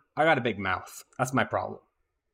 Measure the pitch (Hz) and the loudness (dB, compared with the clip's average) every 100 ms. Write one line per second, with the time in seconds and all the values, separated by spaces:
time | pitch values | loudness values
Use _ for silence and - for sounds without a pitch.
0 | _ - 156 143 117 98 98 87 - - | _ 2 4 4 2 -2 -2 -2 -4 -18
1 | - - 131 131 107 98 98 53 _ _ | -12 -4 0 0 0 -2 -4 -10 _ _
2 | _ _ _ | _ _ _